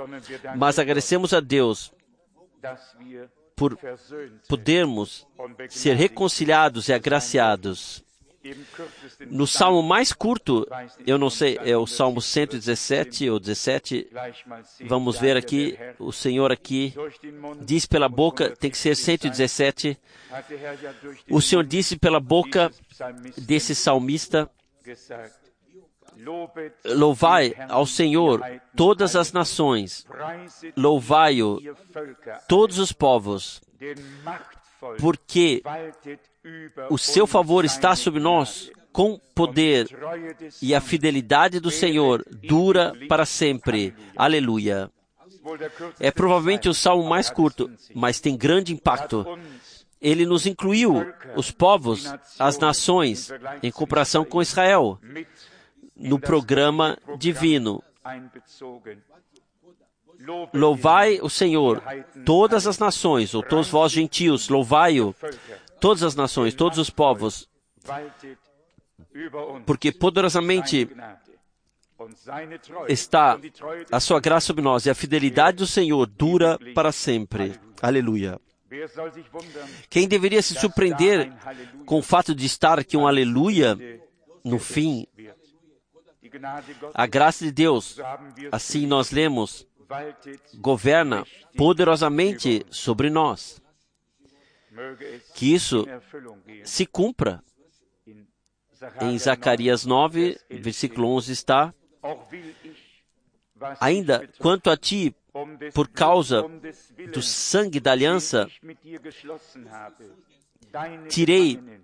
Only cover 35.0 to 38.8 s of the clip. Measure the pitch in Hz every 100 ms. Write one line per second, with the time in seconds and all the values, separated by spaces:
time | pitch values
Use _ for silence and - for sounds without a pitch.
35 | 151 156 - 175 175 131 147 156 160 151
36 | 143 143 _ _ 165 165 - - 131 139
37 | - - 208 208 165 175 160 139 185 180
38 | - 151 151 175 139 - - -